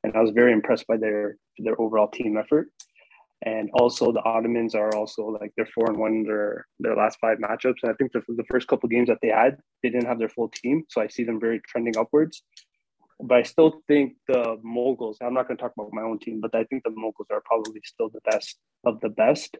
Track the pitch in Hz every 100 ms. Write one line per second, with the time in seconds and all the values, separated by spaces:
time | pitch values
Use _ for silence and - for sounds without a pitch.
0 | - 110 113 107 123 107 - 113 - 113
1 | 110 104 104 - _ - 110 110 110 110
2 | 104 - 117 107 - 151 - _ - _
3 | _ _ _ _ 110 110 107 - 120 -
4 | 120 113 113 113 117 117 113 107 107 107
5 | 110 - 107 107 104 - 110 - 113 107
6 | 110 110 107 107 104 - - _ 113 110
7 | 107 - 113 110 107 113 127 123 120 110
8 | 131 117 - 117 113 127 - 123 120 117
9 | 120 113 113 110 127 139 _ _ 123 123
10 | 120 117 113 - 113 - 120 151 156 -
11 | 107 - 117 110 113 113 - - 117 110
12 | 113 147 165 - _ - _ _ _ _
13 | _ _ 123 123 117 - 160 156 - 147
14 | 131 _ - 123 113 110 113 120 127 123
15 | 113 104 123 127 127 123 123 - 107 110
16 | 113 110 - 110 110 113 113 131 113 110
17 | 110 107 104 104 - 113 107 110 - -
18 | 113 113 - 110 - - _ _ 120 107
19 | 110 107 113 151 -